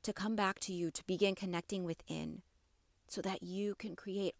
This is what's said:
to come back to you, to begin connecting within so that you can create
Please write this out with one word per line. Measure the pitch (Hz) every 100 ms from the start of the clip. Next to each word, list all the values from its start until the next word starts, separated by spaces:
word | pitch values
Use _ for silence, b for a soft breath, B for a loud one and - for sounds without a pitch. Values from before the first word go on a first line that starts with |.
to | -
come | - 208 220
back | 196 196
to | -
you, | 175 170
to | - -
begin | 185 202
connecting | 190 196 170 - 185
within | 175 165 - 160 156 180 - _ _ _ _ _ -
so | -
that | 190 190
you | 175 190 208 196
can | 220 175
create | 208 196 190